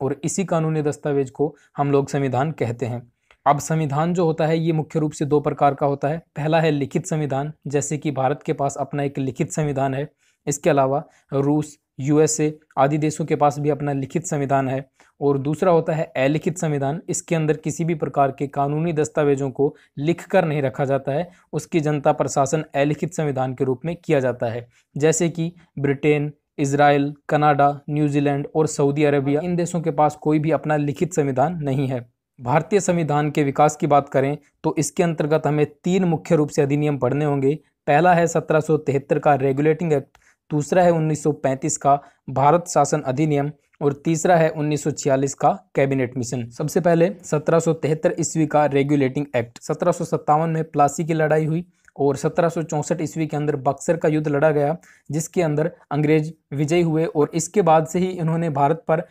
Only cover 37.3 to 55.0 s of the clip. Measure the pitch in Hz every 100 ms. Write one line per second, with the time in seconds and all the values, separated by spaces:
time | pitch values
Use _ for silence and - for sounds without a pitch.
37.3 | 143 135 151 - _ - 143 175 170 170
38.3 | 165 151 156 151 151 156 135 - 147 156
39.3 | 139 135 135 151 151 175 143 135 _ _
40.3 | _ _ 151 143 175 175 170 156 151 156
41.3 | 147 135 135 160 - - - - _ -
42.3 | 131 143 170 175 156 143 156 147 156 156
43.3 | 143 143 - _ _ 143 139 160 160 180
44.3 | 175 160 156 147 147 160 135 143 135 139
45.3 | - 147 185 - - 139 135 123 131 117
46.3 | 127 117 - 151 190 175 170 175 208 -
47.3 | 151 147 165 165 156 131 156 - - 165
48.3 | 160 151 151 147 139 139 147 131 139 147
49.3 | 123 117 - - 151 175 165 165 160 -
50.3 | 151 165 160 160 147 143 - 160 160 156
51.3 | 156 156 160 175 _ _ - 143 139 160
52.3 | 156 170 170 156 151 147 170 151 160 151
53.3 | 147 147 143 131 170 - 165 165 151 156
54.3 | 143 156 147 143 170 - _